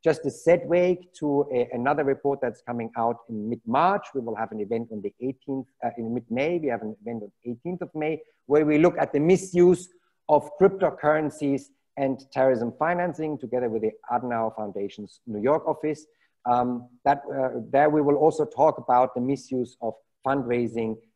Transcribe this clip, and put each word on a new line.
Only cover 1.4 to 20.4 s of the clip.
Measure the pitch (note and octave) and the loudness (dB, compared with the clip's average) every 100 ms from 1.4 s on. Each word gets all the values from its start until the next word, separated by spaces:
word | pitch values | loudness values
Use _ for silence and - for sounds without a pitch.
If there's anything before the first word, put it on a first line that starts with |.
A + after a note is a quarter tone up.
| C#3 | 0
a, | B2+ A#2+ | -2 -2
another | B2 B2+ D3 | -2 -2 0
report | C#3 C3+ C#3 C#3 | 0 0 -2 -2
that's | B2 A2+ | -4 -6
coming | - A#2+ A2+ A#2+ | -10 -8 -6 -2
out | A#2 A#2 - | -2 -2 -8
in | A2 G#2+ | -8 -6
mid-March. | A#2 A2+ B2+ F3 G3+ - | -8 -2 0 2 0 -4
We | C#3 | -8
will | A#2 G#2+ | -8 -6
have | A2 | -8
an | A2 | -6
event | G2+ A#2 A#2 | -6 -6 -6
on | G#2+ | -10
the | G2+ _ | -10 _
eighteenth, | B2 A#2 - C3+ B2+ _ | -8 -8 -8 -10 -10 _
uh, | A#2+ B2 | -10 -8
in | A2+ | -6
mid-May. | A#2+ A#2 A#2+ D3+ F3 | -8 -6 -4 -2 -2
We | D3+ | -2
have | A#2 | -4
an | A2 G#2+ | -6 -10
event | G#2+ A#2 | -10 -10
on | G#2 _ | -12 _
the | A#2+ | -12
eighteenth | A#2+ E3+ F3+ | -10 -10 -10
of | E3+ | -10
May, | D#3 D3+ D#3 - _ | -6 -6 -6 -10 _
where | - D3 | 2 4
we | D3+ D3+ | 4 6
look | E3+ E3+ | 4 4
at | D3 | -2
the | C#3+ | 2
misuse | D#3 F#3 F#3+ F3 F3 F3 - _ _ _ - | 4 2 2 6 6 6 -2 _ _ _ 2
of | D3 - - | 2 2 4
cryptocurrencies | G3 F#3+ F3 - D3 D#3 D3+ D3 C#3+ C#3 - _ _ - | 4 4 -2 0 2 2 0 -2 -2 -2 -4 _ _ -4
and | C3+ C3 - | -4 -4 -6
terrorism | C3 C3 B2 A#2 - | 2 2 2 -2 -2
financing | D#3 F3 F3+ D3+ D#3 D3 | -2 0 -4 -4 -6 -6
together | A2 B2 A#2+ | -6 -4 -2
with | A2 | -2
the | A2 - - | -4 -6 -6
Adenauer | A#2+ B2 A#2 A2+ | -4 -2 -2 -4
Foundation's | A2 G#2+ G2 G2+ - G#2 _ - | -4 -8 -6 -8 -10 -18 _ -10
New | G#2 | -2
York | A#2 D#3+ D#3 | 2 2 0
office. | D3+ D3+ D3+ - _ _ _ | -4 -4 -6 -10 _ _ _
Um, | B2 B2 B2 B2 A#2 _ | 0 0 0 -4 -10 _
that, | C#3 C#3+ - | 0 0 -2
uh, | C3+ C3 B2 A2 | -4 -4 -4 0
there | C#3 D3+ | 4 4
we | D3+ | 4
will | C#3+ C#3+ | 2 4
also | D#3 D#3 | 4 2
talk | D3+ - D3+ - | -4 4 2 2
about | - B2 B2+ | 2 2 2
the | B2+ | 0
misuse | B2 C#3 - C3 A#2+ _ | -4 -4 -4 -6 -6 _
of | A#2 - _ _ | -8 -8 _ _
fundraising | C3 C#3 | -4 -2